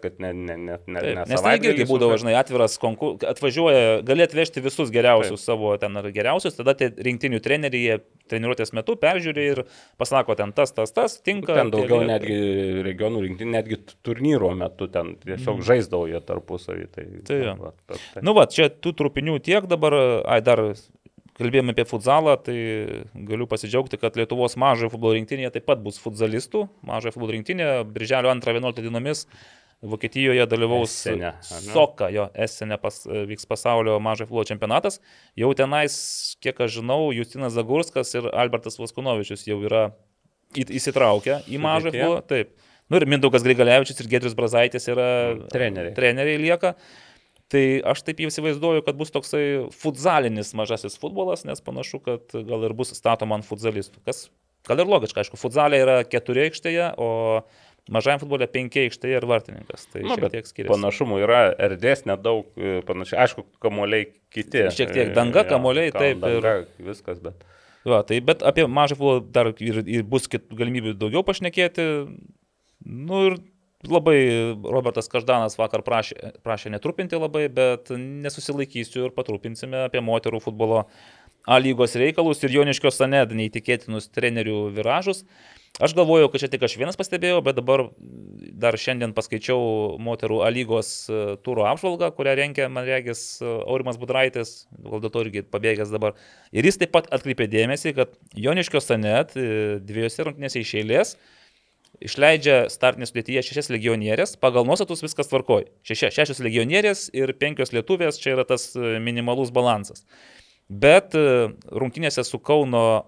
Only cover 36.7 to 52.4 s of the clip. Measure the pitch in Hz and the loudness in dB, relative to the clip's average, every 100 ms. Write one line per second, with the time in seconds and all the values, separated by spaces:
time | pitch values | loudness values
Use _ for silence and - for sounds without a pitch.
36.7 | 113 117 143 156 117 117 131 131 117 113 | -4 -2 0 0 -4 -6 -6 -4 -4 0
37.7 | 139 170 135 - 127 117 - 123 120 113 | 0 0 -4 -4 -4 -2 0 0 0 -6
38.7 | - 117 - 131 113 101 104 - 104 104 | -12 -12 -6 -4 -4 -4 -10 -6 -6 0
39.7 | 113 107 104 _ _ _ _ _ 139 127 | 2 2 -4 _ _ _ _ _ -8 -6
40.7 | 123 139 131 113 104 123 143 - 139 156 | -4 -2 2 4 4 0 -4 -4 -4 0
41.7 | 160 165 139 143 170 - 131 104 _ _ | 0 -2 -2 -2 -2 -2 -2 -2 _ _
42.7 | _ _ 170 139 143 135 123 123 123 120 | _ _ 2 4 4 4 4 4 6 8
43.7 | 131 131 135 117 123 123 113 117 117 123 | 8 4 -6 0 0 0 -2 2 4 2
44.7 | 127 - 120 123 123 120 113 - 123 120 | 0 -4 0 2 0 0 -4 -6 -2 -2
45.7 | 95 85 104 127 123 147 151 160 170 160 | -2 -6 2 2 2 0 0 0 2 0
46.7 | - - - - _ _ _ _ 139 135 | -4 -18 -20 -20 _ _ _ _ 2 4
47.7 | 135 - 143 - 156 156 156 156 147 165 | 2 0 -2 -4 -6 -6 -2 -2 0 2
48.7 | 160 151 139 151 147 - 151 143 139 120 | 2 0 -4 -4 -4 -2 -2 0 -2 -4
49.7 | - 156 131 165 160 120 110 104 110 107 | -6 -6 0 2 4 2 -2 -6 -6 -4
50.7 | 113 104 - 151 196 185 170 143 139 - | -4 -6 -10 -8 -4 -4 -4 -6 -10 -10
51.7 | 127 131 - - 117 - 117 | -10 -10 -8 -6 -6 -8 -12